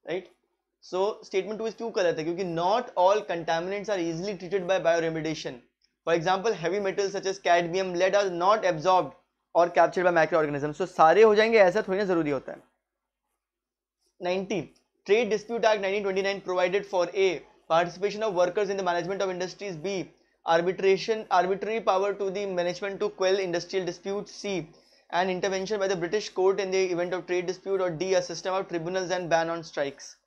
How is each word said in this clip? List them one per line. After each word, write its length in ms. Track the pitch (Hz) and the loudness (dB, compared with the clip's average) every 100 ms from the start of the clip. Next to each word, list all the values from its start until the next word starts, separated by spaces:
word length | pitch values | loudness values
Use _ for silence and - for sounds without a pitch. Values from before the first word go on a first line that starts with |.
| - | -8
राइट? 200 | 180 180 _ _ _ _ _ - | -10 -10 _ _ _ _ _ -10
So 100 | 180 196 220 - | -4 -2 -4 -6
statement 300 | 196 185 214 | -6 -4 -6
टू 100 | 220 | -8
is 60 | - | -8
क्यों 100 | 226 214 | -6 0
गलत 220 | 180 160 | 0 0
है? 60 | |
क्योंकि 200 | 160 170 185 | -4 -4 -4
not 380 | 165 180 170 - - | -2 0 0 -2 2
all 160 | 180 214 214 | 4 4 0
contaminants 600 | 170 165 165 180 202 202 | -6 -2 -2 -2 -6 -4
are 40 | 196 | -2
easily 320 | 170 165 196 185 | -2 -4 -6 -8
treated 240 | 180 196 175 | -4 -4 0
by 80 | 190 165 | 0 2
bioremediation। 720 | 170 165 160 156 151 160 127 _ _ _ _ - | 2 0 -2 -4 -6 -8 -12 _ _ _ _ 0
For 80 | |
example, 420 | 170 165 190 214 190 | 0 2 0 0 -2
heavy 180 | 165 202 190 | -2 -2 -2
metals 260 | 180 196 196 | -2 -4 -2
such 80 | 180 | -4
as 80 | 190 185 | -4 2
cadmium, 440 | 175 170 180 190 175 | 4 4 -2 -2 0
lead 140 | 185 202 | 2 2
are 100 | 202 | 0
not 340 | 170 180 220 185 | 0 2 4 2
absorbed 420 | 170 165 185 143 - _ _ _ | 0 2 2 2 -10 _ _ _
or 140 | - 170 175 | 2 2 4
captured 300 | 165 190 180 | 4 4 2
by 40 | 170 | 4
microorganisms। 600 | 156 170 156 143 147 151 | 2 2 0 -2 -4 -4
So 60 | 180 | -6
सारे 280 | - 160 175 | 6 6 8
हो 120 | 220 | 8
जाएंगे, 240 | 214 220 226 | 8 6 6
ऐसा 240 | 185 190 196 | 6 4 0
थोड़ी 100 | 190 | -2
ना 60 | 202 | 2
जरूरी 180 | 175 151 | 0 0
होता 220 | 135 - | -2 -6
है। 100 | - _ _ _ _ _ _ _ _ _ _ _ _ _ _ _ _ | -16 _ _ _ _ _ _ _ _ _ _ _ _ _ _ _ _
नाइंटी, 400 | 175 190 190 208 131 _ _ _ - | -4 -4 -2 -6 -6 _ _ _ 0
Trade 240 | 214 220 | 2 2
Dispute 320 | 175 - 233 226 | -2 -4 0 2
Act 100 | 214 | 2
nineteen 240 | 190 202 196 | 0 -2 -2
twenty-nine 340 | 190 196 196 170 | -2 -2 -4 -4
provided 380 | 180 180 196 196 | 0 0 0 -2
for 100 | 185 175 196 190 | -2 0 2 2
A, 20 | 151 - _ _ | 0 -10 _ _
participation 540 | 165 175 175 208 208 220 | 2 2 -2 -4 -2 -2
of 120 | 175 | 2
workers 280 | 175 208 196 | 2 2 -2
in 120 | 196 | -2
the 60 | 185 | -2
management 340 | 175 170 196 196 | -2 -4 -4 -4
of 80 | 180 | -4
industries, 400 | 180 - 202 165 170 | -8 -8 -12 -8 -6
B, 100 | 190 151 _ _ _ - | -6 -8 _ _ _ 2
arbitration, 800 | 165 175 180 190 190 - 220 - | 2 2 0 2 2 0 -4 2
arbitrary 500 | 185 180 196 202 220 | 2 2 -2 -2 -2
power 340 | 220 190 202 | 0 2 0
to 160 | 196 196 | -2 -4
the 160 | 185 202 | -4 -4
management 520 | 180 175 175 202 196 | -2 -2 -4 -8 -4
to 100 | 208 | -6
quell 280 | 202 185 196 | 0 0 2
industrial 460 | 190 170 170 190 | 0 -4 -2 -4
disputes. 480 | 175 170 196 202 202 | -4 -8 -6 -8 -8
C, 360 | - 208 185 160 - _ _ _ | -12 -6 -6 -8 -18 _ _ _
an 200 | 170 190 | -2 -2
intervention 480 | 180 202 190 190 214 | -2 -2 -2 -4 -2
by 100 | 196 | -2
the 80 | 190 | -2
British 340 | 170 208 202 | -2 -4 -4
court 280 | - 185 196 | 0 2 2
in 120 | 190 | 0
the 140 | 190 | 0
event 280 | 185 170 180 | 0 -2 -4
of 140 | 180 - | -6 -4
trade 200 | 180 180 | -4 -4
dispute. 340 | 180 190 196 | -8 -4 -2
Or 100 | 180 | -2
D, 240 | 156 185 | -2 0
a 80 | 180 | 0
system 320 | 180 165 190 | 0 -8 -4
of 140 | 190 190 | -4 -4
tribunals 420 | 170 165 185 180 | -6 -4 -4 -4
and 180 | 185 170 | -4 0
ban 220 | 165 165 | 0 0
on 120 | 170 | -6
strikes. 540 | 160 - 143 139 - - | -8 -6 -6 -8 -20 -20